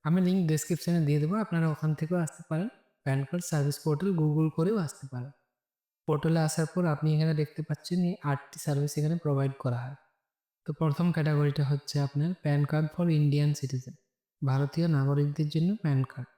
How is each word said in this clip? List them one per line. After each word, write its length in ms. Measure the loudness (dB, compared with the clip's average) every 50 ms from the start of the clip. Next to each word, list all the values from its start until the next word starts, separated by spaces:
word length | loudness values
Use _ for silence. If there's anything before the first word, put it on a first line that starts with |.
| 0
আমি 120 | 2 2 2 4
লিংক 140 | 2 2 2 2 2
ডেসক্রিপশনে 500 | 0 0 0 -2 -4 -4 0 0 2 2 4 2
দিয়ে 100 | 2 2
দেবো, 120 | 2 0 0 -2 -2
আপনারা 220 | -2 0 0 0 0 0
ওখান 160 | 0 -2 -2 0 -2
থেকেও 200 | -2 -2 0 -2 -2
আসতে 180 | -2 -6 -14 -8 _
পারেন। 180 | -4 -4 -4 -4 -8 _ _ _ _ _ _
প্যান 160 | -2 -2 -2 -2 -2
কার্ড 140 | -4 -6 -4 -2
সার্ভিস 260 | -2 0 0 0 -2 -2 -2
পোর্টাল 260 | -2 0 0 0 0 0 2
Google 280 | 2 2 2 2 0 0 0
করেও 200 | 0 0 0 0 0 -2
আসতে 180 | -4 -8 -12 -14 -10
পারেন। 200 | -10 -10 -10 -10 -14 _ _ _ _ _ _ _ _ _ _ _ _ _ _
পোর্টালে 340 | -4 -4 0 0 0 2 2 2 0
আসার 180 | 0 -2 -4 -2
পর 100 | -2 -2 0 0 0
আপনি 140 | 0 0 2 2
এখানে 180 | 2 2 2 2 0
দেখতে 200 | -2 -4 -4 -10 -6 -6
পাচ্ছেন 300 | -6 -8 -6 -4 -2 0 0 0
এই 60 | -2 -4 -4 -4
আটটি 280 | -4 -4 -6 -14 -16 -8 -4
সার্ভিস 280 | -2 0 0 0 -2 -2 -2
এখানে 180 | 0 0 -2 -2 0
প্রোভাইড 280 | 0 0 2 0 -2 -2 -2
করা 160 | -4 -4 -4 -2 -6
হয়। 120 | -10 -12 -16 _ _ _ _ _ _ _ _ _ _ _ _ _
তো 40 | -10 -2 0
প্রথম 260 | 2 0 2 2 2 2 2
ক্যাটাগরিটা 500 | 2 2 2 2 4 2 2 2 2 0 0
হচ্ছে 260 | 0 -2 -2 -4 -2 -2 -2
আপনার 240 | 0 0 -2 -2 -2 -2 -2
প্যান 180 | -2 0 2 2 2 2
কার্ড 160 | 0 0 0 -2 -2
for 120 | 0 0 2 4 4
ইন্ডিয়ান 300 | 4 4 4 4 2 2 0 -2
সিটিজেন, 360 | -4 -6 -6 -6 -8 -10 -18 _ _ _ _ _ _ _ _ _ -2 0
ভারতীয় 360 | 2 2 0 0 0 -2 0 2 2
নাগরিকদের 520 | 2 2 2 2 2 0 0 0 -2 -2 0 0
জন্য 160 | 0 0 0 0 0
প্যান 180 | 0 0 2 2 0 -2
কার্ড। 180 | -6 -14 -14 _ _